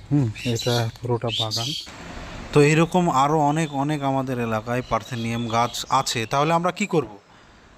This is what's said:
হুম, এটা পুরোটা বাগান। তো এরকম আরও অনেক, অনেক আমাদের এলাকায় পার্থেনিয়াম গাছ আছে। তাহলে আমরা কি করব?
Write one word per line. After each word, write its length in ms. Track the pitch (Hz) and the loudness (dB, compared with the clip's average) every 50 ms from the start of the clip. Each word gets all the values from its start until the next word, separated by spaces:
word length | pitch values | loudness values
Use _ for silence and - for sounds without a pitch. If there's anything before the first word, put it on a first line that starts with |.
| - - | -6 0
হুম, 200 | 143 147 135 113 104 - - | 2 2 2 2 -2 -4 -4
এটা 440 | 123 117 110 - 123 120 120 117 113 - - | -2 -2 -2 0 0 0 2 0 -2 -4 -6
পুরোটা 260 | - 120 120 113 - 120 | -4 -2 -2 -2 -2 -2
বাগান। 400 | 107 - 113 110 107 113 117 135 160 - - - - - - - - - - - - - - - - | -4 -2 -4 -2 -2 -2 -4 -4 -6 -8 -10 -12 -14 -16 -14 -14 -14 -12 -12 -12 -12 -14 -6 2 4
তো 80 | 147 | 6
এরকম 480 | 143 147 156 156 165 165 - 185 175 170 | 6 8 6 6 4 4 4 2 2 4
আরও 300 | 131 127 135 143 151 160 | 4 4 4 4 4 4
অনেক, 340 | 147 143 147 160 165 147 143 | 4 2 2 2 0 -2 -2
অনেক 300 | 135 139 147 156 147 139 | -2 -2 -2 -2 -2 0
আমাদের 360 | 135 131 135 131 127 131 123 | 0 0 0 -2 -2 -2 -2
এলাকায় 420 | 120 113 110 110 104 120 120 127 123 - | -2 -2 -2 -2 -2 -2 -4 -4 -2 -2
পার্থেনিয়াম 580 | 117 113 110 - 131 117 113 113 117 117 120 117 | -2 -2 -2 -4 -6 -6 -4 -4 -4 -4 -2 0
গাছ 380 | 107 117 123 - - - - - | 2 2 2 2 0 -6 -4 0
আছে। 360 | - 135 135 - - 123 113 | 0 0 2 0 -2 -2 -2
তাহলে 280 | 110 - 139 147 156 165 | 0 0 2 2 4 2
আমরা 180 | 170 170 180 | 2 2 0
কি 160 | 170 - 208 190 | -2 -2 -2 0
করব? 300 | - 165 127 113 104 98 - _ - - - - - - - - - | 0 0 0 -2 -6 -16 -20 _ -20 -20 -20 -20 -20 -20 -20 -20 -10